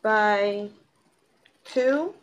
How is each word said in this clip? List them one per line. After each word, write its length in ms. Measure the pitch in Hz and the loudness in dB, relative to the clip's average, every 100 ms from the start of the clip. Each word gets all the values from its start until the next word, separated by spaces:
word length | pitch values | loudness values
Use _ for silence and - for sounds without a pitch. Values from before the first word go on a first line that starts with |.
by 680 | 220 214 214 202 202 202 208 - _ _ _ _ _ _ _ _ - | 0 2 2 2 0 -4 -10 -16 _ _ _ _ _ _ _ _ -6
two 480 | 262 254 285 349 403 | 0 2 2 -2 -8